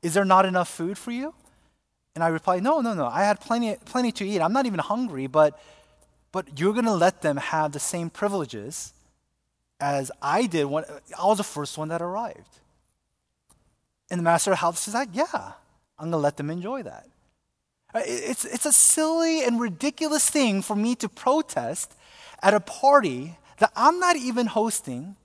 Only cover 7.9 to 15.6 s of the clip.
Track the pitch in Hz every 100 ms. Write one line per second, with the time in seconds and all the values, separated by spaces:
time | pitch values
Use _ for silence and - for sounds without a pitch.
7.9 | 175 170 - 202 196 143 110 104 - -
8.9 | _ _ _ _ _ _ _ _ _ 143
9.9 | 143 131 - 139 170 240 165 143 147 -
10.9 | 147 - - 180 214 202 - 147 - 156
11.9 | 165 170 190 233 - - _ _ _ _
12.9 | _ _ _ _ _ _ _ _ _ _
13.9 | _ _ 180 170 170 - 185 175 165 -
14.9 | 214 262 185 330 - - -